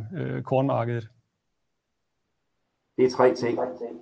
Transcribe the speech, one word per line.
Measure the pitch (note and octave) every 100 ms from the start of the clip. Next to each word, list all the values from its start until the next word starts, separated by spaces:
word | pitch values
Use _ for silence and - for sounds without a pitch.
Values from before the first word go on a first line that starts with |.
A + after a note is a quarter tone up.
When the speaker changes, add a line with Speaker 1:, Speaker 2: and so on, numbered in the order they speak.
| A2 E3
Speaker 1:
øh, | C3 C3+
kornmarkedet? | C3 C3 C3+ A#2+ A#2 A#2+ G#2+ _ _ _ _ _ _ _ _ _ _ _ _ _ _ _ _ _ _ -
Speaker 2:
Det | B2+
er |
tre | - B2+ A#2
ting. | A#2 - - - A#2+ -